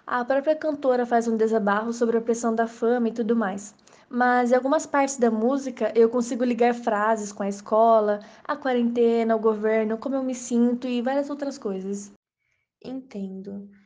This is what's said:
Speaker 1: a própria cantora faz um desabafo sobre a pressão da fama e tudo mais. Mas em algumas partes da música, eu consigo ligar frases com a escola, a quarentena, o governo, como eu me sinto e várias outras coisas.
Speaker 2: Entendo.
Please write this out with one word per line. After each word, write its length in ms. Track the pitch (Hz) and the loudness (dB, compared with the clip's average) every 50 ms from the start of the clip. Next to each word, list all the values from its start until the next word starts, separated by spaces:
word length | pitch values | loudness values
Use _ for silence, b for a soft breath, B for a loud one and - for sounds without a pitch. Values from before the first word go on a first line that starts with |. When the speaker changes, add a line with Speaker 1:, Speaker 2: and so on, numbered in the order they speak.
| B | B
Speaker 1:
a 160 | - - 247 240 | -6 -4 -4 -2
própria 320 | 240 269 277 277 311 311 | 0 0 0 2 0 0
cantora 500 | 311 311 311 294 285 277 262 247 247 240 | 0 -2 -4 -4 -2 0 0 2 2 2
faz 220 | 233 240 233 226 | 2 0 0 2
um 80 | 233 226 | 2 0
desabafo 560 | 214 220 220 220 226 202 202 202 214 226 233 | 2 2 2 2 2 2 2 0 0 -2 -4
sobre 260 | 233 - 240 226 226 | -2 -2 0 0 0
a 40 | 226 | 0
pressão 340 | 233 240 226 233 - 233 226 | 0 -2 -4 -2 -2 -2 0
da 120 | 226 226 | 0 -2
fama 420 | 226 233 - 233 226 247 247 233 214 | -2 -2 -2 0 0 2 2 0 -2
e 40 | 233 | -2
tudo 220 | 233 226 208 233 | -2 -2 0 0
mais. 400 | 233 214 185 202 196 - - - b b b b b b b | 0 0 -2 -4 -8 -12 -14 -20 b b b b b b b
Mas 420 | 240 240 247 247 247 247 247 233 | -2 0 2 2 4 2 4 4
em 40 | 254 | 2
algumas 300 | 254 254 269 294 320 302 | 2 2 2 0 0 0
partes 320 | - - 285 269 269 277 | 0 0 0 0 0 0
da 120 | - 233 226 | 2 2 2
música, 640 | 220 220 220 247 277 269 269 262 240 - 220 220 - | 2 2 2 2 0 0 -2 -4 -4 -2 -2 0 4
eu 160 | 233 226 226 | 4 4 4
consigo 360 | 240 247 240 - 269 226 254 | 4 0 -2 -2 -2 -2 0
ligar 280 | 247 240 220 233 240 233 | 0 2 2 2 2 2
frases 600 | 240 - 226 214 202 214 220 226 208 208 202 - | 0 -2 -2 0 0 2 2 0 0 -2 -8 -8
com 100 | - 202 | -6 -6
a 60 | 202 | -6
escola, 720 | 202 202 - - 220 220 226 233 226 220 208 208 208 208 B B B B B | -6 -8 -4 0 4 4 6 6 6 6 4 2 -2 -4 B B B B B
a 100 | - 294 | -8 -8
quarentena, 800 | 294 - 262 247 240 240 233 240 240 233 233 233 226 226 226 226 | -4 -2 -2 0 0 0 0 2 2 2 4 4 2 2 2 0
o 40 | 214 | 2
governo, 580 | 214 226 214 208 214 220 220 220 220 214 226 | 2 0 0 2 0 0 2 2 0 0 -4
como 180 | 220 - 262 269 | -4 -4 -4 -4
eu 80 | 269 262 | -2 -2
me 120 | 254 247 | -4 -6
sinto 520 | 240 - - 240 233 240 247 240 247 - | -6 -6 -2 2 2 2 2 2 0 -4
e 140 | 254 247 240 | -4 -2 -2
várias 280 | 233 262 269 285 277 285 | -2 0 0 -2 -2 -4
outras 280 | 285 285 285 277 - | -6 -6 -8 -8 -8
coisas. 540 | - - 202 190 190 190 196 202 202 202 - - _ _ _ _ _ _ _ _ _ _ _ _ _ - | -8 -8 -6 -6 -6 -6 -6 -8 -8 -10 -14 -20 _ _ _ _ _ _ _ _ _ _ _ _ _ -14
Speaker 2:
Entendo. 840 | - 262 262 254 - - 202 196 190 190 190 196 202 196 202 202 B B B B | -12 -12 -12 -12 -12 -12 -12 -10 -10 -12 -12 -12 -12 -14 -14 -14 B B B B